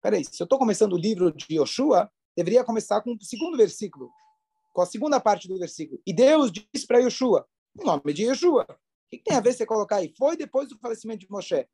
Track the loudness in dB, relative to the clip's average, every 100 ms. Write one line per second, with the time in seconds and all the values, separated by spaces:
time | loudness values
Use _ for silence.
0 | 0 -2 -2 -8 -2 0 2 2 0 0
1 | -2 0 0 0 -6 -2 -2 0 2 2
2 | 2 _ _ -6 2 2 2 -4 -2 -4
3 | -2 -10 -10 -8 -6 2 2 2 -12 -12
4 | -20 _ _ _ _ _ _ -4 -4 -2
5 | 0 2 2 0 -2 -10 -10 -10 -12 -12
6 | -8 4 6 6 2 -2 -12 -12 2 4
7 | 4 0 2 2 0 _ _ -8 -2 -2
8 | -2 -2 -2 2 2 2 0 -10 _ _
9 | _ -12 -2 2 2 0 -2 -2 0 -2
10 | -2 _ -2 -2 -4 -4 -4 -10 -10 -10
11 | -10 -14 -12 -12 -4 -4 -4